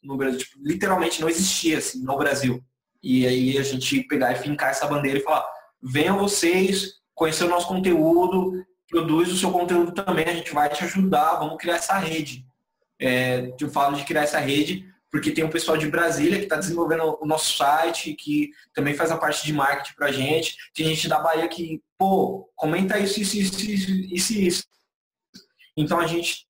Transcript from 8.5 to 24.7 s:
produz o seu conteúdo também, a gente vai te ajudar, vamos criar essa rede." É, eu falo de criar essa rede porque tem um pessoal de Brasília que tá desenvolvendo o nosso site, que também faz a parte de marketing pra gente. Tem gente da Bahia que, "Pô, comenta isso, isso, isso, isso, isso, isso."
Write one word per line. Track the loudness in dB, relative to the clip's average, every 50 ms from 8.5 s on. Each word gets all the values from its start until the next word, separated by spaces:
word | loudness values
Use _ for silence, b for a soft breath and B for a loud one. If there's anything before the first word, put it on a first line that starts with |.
| -2 -6 -10 _ _ _ _
produz | _ -2 -2 0 2 2 2 2 2
o | 0
seu | -2 -2 0
conteúdo | 0 0 0 2 2 2 2 2
também, | -2 -6 -4 -2 0 0 0
a | 0 -2
gente | -4 -6 -4 0
vai | 0 0 0
te | 0 -2 -6
ajudar, | -4 0 0 2 4 4 4 4 4 2 0
vamos | -2 -6 -6
criar | -6 -4 -2 -2
essa | -2 0 0 -2
rede." | 0 0 -2 -4 -4 -6 -6 -10 -16 -16 -20 _ _ _ _ _ _ _ _ _ _
É, | 0 0 2 2 2 0 0 -2 -4 -6 -8 -6
eu | -8 -4
falo | 0 2 2 2 0
de | -2 -4
criar | -2 0 0
essa | 0 2 0 0
rede | 0 0 0 0 0 0 -2 -6 B B B B _ _
porque | -6 -2 -2 0
tem | 0 0 -2
um | 0
pessoal | 0 -2 0 0 0
de | 0 0
Brasília | 0 0 0 2 2 2 2 2 2 2 2
que | 0
tá | -2 -2
desenvolvendo | -2 -2 -4 -2 -2 0 0 2 2 2 0 -2 -2
o | -2
nosso | -2 0 0 0 -2 0
site, | 2 2 4 4 4 2 0 -2 -4 -6 -8 -10
que | -10 -6 -2 0 0 0 -2 B B B B _
também | -4 -2 -2 0
faz | 0 0 -2
a | 0
parte | 0 -2 -2 -2 -2 -4
de | -4
marketing | -2 0 0 0 0 -2 -6 -12 -8
pra | _ -2 -2
gente. | 0 0 0 0 0 0 0 -4 -8 B B B B
Tem | -2 -2
gente | -2 0 0 0 0
da | 0 2
Bahia | 2 2 2 2 0 -2
que, | -4 -6 -8 -8 -8 -10 _ _ _
"Pô, | _ 2 4 4 4 2 0 -2 -8 -12 _ _
comenta | -4 -2 0 2 2 0 0 2 0
isso, | 0 0 0 -2
isso, | -2 -2 0
isso, | 0 0 0 -2 -4 -4
isso, | -2 -2 -2 0 0 0 -2 -2 -2 -2
isso, | -2 -2 0 0
isso." | 2 2 2 2 0 -6 _